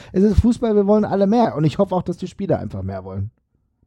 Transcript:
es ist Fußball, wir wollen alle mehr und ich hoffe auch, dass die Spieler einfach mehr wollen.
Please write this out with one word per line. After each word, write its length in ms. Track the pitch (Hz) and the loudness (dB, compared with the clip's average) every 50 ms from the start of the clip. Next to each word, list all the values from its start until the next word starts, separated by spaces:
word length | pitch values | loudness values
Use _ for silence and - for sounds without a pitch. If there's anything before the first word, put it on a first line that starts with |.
| - - - | -14 -6 0
es 100 | 185 196 | 2 2
ist 180 | 220 196 - | 2 4 4
Fußball, 340 | - 240 233 - - 226 214 | 2 2 2 0 0 0 2
wir 120 | 208 202 | 2 2
wollen 180 | 196 214 214 208 | 4 4 2 2
alle 220 | - 151 196 202 | 0 0 0 2
mehr 280 | 196 214 247 226 156 107 | 2 2 2 2 2 0
und 80 | 135 156 | 0 0
ich 140 | 156 - - | 0 0 0
hoffe 160 | 202 190 185 | -2 0 -2
auch, 80 | 180 175 | -2 -4
dass 140 | - 175 - | -4 -8 -8
die 100 | - 180 | -10 -12
Spieler 320 | - - 202 180 147 98 | -10 -8 -4 -2 -2 -2
einfach 220 | 92 107 101 98 92 | -4 -6 -10 -8 -8
mehr 220 | 92 98 95 92 | -8 -8 -10 -10
wollen. 260 | 95 95 98 98 110 - _ _ _ _ _ _ _ _ _ _ | -10 -8 -8 -8 -8 -10 _ _ _ _ _ _ _ _ _ _